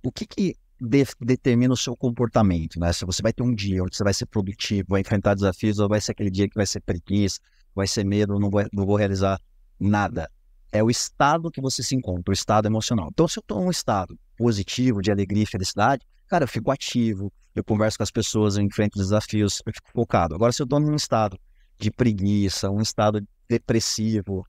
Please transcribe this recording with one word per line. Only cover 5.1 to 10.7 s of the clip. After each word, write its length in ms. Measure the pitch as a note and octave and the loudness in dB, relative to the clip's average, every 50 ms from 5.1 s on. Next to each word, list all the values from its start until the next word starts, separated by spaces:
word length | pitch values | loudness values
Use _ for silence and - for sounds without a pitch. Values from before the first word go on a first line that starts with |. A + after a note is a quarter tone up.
| A2 G2+ - G#2 G2+ | -2 0 2 2 2
desafios, 440 | G2 G2+ G2 F2+ - - G#2+ G#2 G#2 | 2 2 0 0 0 -2 -2 0 2
ou 80 | G#2 | 0
vai 140 | G2+ G#2+ G#2+ | 2 2 0
ser 120 | - - G#2+ | 0 -4 -6
aquele 180 | - G#2+ G2+ | -4 -4 -2
dia 180 | F#2 F#2+ G2+ G2+ | 0 0 0 0
que 60 | _ | _
vai 100 | A2 G2+ | -2 -2
ser 160 | - - G#2 | -2 -4 -6
preguiça, 580 | - - G2 F2 - - G2 G#2 G2+ F#2+ - - _ _ _ _ _ _ _ | -4 -4 -6 -6 -4 -2 0 2 2 0 -2 -6 _ _ _ _ _ _ _
vai 120 | F#2+ G2 | -4 -2
ser 160 | G2 - G#2+ G2+ | -2 -2 -2 0
medo, 360 | G2 G2+ G#2 G#2 G2 G2+ G2+ | 0 2 2 2 2 2 0
não 100 | G2+ G2+ | 0 2
vou, 160 | G2 G2+ G2+ - - | 2 0 0 0 -2
não 120 | G2 G2 | -2 0
vou 100 | F#2+ G#2 | 2 2
realizar 440 | G#2 G#2 G2 G2 F#2+ G2 F#2+ F#2+ F#2+ - _ _ _ _ _ _ _ | 2 2 0 0 0 0 0 0 -2 -6 _ _ _ _ _ _ _
nada. 500 | F#2 G2+ G#2 G#2 G2+ F#2+ A#2+ - D#2+ - _ _ _ _ _ _ - - | 0 2 2 2 0 -2 -4 -6 -8 -10 _ _ _ _ _ _ -16 -2